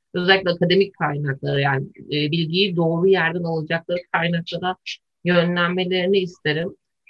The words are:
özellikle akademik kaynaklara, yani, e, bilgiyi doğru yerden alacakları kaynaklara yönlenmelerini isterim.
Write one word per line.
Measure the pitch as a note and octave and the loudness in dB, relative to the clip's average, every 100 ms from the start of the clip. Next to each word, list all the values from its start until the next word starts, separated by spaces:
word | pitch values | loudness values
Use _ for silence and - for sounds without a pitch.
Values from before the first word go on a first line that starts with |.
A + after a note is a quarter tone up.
| _ | _
özellikle | F3+ F3+ F#3+ F3+ | -2 2 2 2
akademik | E3+ F3 F#3 F#3+ | 0 2 2 2
kaynaklara, | - D#3 D3 D3 C3+ C#3+ C#3+ | -2 -4 -2 -4 -4 -2 0
yani, | C#3 C3+ C#3 - | 0 0 -4 -12
e, | - D3+ D3+ | -6 -4 -2
bilgiyi | E3 D#3+ F3+ G3+ E3+ | -2 0 0 0 0
doğru | E3 E3 F#3+ | 0 2 2
yerden | F#3+ D#3+ F3 | 2 2 -2
alacakları | E3+ D#3+ D3+ E3 - F3 - | -4 -4 -4 -4 -4 -6 -4
kaynaklara | E3+ E3+ E3+ E3+ F3 F3+ F#3 - - _ _ | -2 0 -2 -4 -6 -4 -6 -10 -16 _ _
yönlenmelerini | F3 F3 E3+ F3 F3 F3+ F3+ F#3 F3+ G3 | 2 4 4 2 0 0 0 0 2 2
isterim. | F3+ - D3+ D3+ F#3 - _ _ | 0 -4 -2 -2 -4 -10 _ _